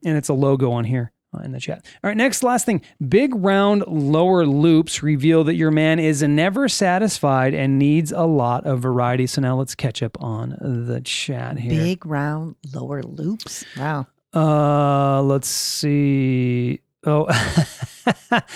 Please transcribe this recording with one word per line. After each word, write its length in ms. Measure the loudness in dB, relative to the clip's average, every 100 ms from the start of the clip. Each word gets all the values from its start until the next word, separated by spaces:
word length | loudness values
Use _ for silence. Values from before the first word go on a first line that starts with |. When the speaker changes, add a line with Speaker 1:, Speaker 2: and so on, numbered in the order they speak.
Speaker 1:
and 120 | -2 -2
it's 120 | 0
a 60 |
logo 380 | 2 2 2 0
on 120 | 0
here, 260 | -2 -2 -4 _ _
uh, 60 | -14
in 100 | -12
the 80 | -10
chat. 260 | -10 -12 -14 -8
All 40 | -4
right, 80 | 0
next, 240 | 0 0
last 240 | 0 0 0
thing. 160 | -2 -4 -8 2
Big 260 | 2 2
round 520 | 0 2 2 2 2 0
lower 580 | -2 2 2 4 4
loops 580 | 2 4 4 4 2 -2
reveal 400 | -2 0 4 4
that 100 | 4
your 160 | 2 2
man 280 | 2 2 2
is 240 | 2 2
never 460 | 2 2 2 0 -2
satisfied 840 | 0 0 2 0 0 0 2 2
and 240 | 0 0 2
needs 340 | 4 2 0
a 120 | 0
lot 420 | 0 2 2 -2 -2
of 140 | -2
variety. 460 | 0 0 0 0 -2
So 140 | 0
now 160 | -2 -2
let's 180 | -4
catch 280 | -6 -6 -4
up 200 | -8 -6
on 280 | -8 -6 -8 -8
the 400 | -6 -6 -4 -6
chat 580 | -6 -8 -6 -8 -8 -8
here. 120 | -2
Speaker 2:
Big 340 | 0 -2 -4
round 520 | -6 -4 -4 -6 -10 -14 -14
lower 280 | -12 -8 -10
loops? 600 | -10 -8 -8 -8 -10 -16 -14 -8
Wow. 280 | -6 -4 -8 _ _
Speaker 1:
Uh, 880 | 0 2 4 4 2 2 2 2 2
let's 260 | 2 0 -2
see. 1300 | -6 -6 -4 0 2 2 2 2 0 0 0 -2 -4 _ _ 0
Oh, 180 | 2 2
<laughs> 640 | 0 0 0 -2 -4 -14 -6 -4 -4 -2 -2 -2